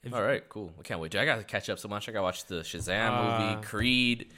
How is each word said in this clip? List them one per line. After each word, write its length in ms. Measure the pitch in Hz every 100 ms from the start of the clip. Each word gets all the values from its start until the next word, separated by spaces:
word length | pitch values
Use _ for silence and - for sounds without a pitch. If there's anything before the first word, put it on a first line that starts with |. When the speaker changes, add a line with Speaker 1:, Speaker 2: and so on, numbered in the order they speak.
Speaker 1:
If 100 | 123
Speaker 2:
All 80 | 120
right, 240 | 107 131 -
cool. 240 | 107 90 82
I 40 |
can't 180 | - 90
wait. 120 | 80
Dude, 80 | 98
I 40 |
gotta 200 | 143 117
catch 240 | 101 104 -
up 80 | 95
so 100 | 104
much. 200 | 104 113
I 40 |
gotta 100 | 107
watch 200 | 92 90 -
the 100 | 87
Shazam 540 | 78 85 90 98 113
Speaker 1:
Uh, 440 | 120 117 113 110
Speaker 2:
movie, 120 | 107 107
Creed. 680 | 110 123 127 123 117 -